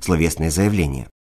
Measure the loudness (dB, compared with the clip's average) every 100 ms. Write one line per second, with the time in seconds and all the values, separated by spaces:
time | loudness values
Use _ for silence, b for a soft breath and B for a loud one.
0 | 0 2 2 0 -2 2 2 2 0 -2
1 | -10 _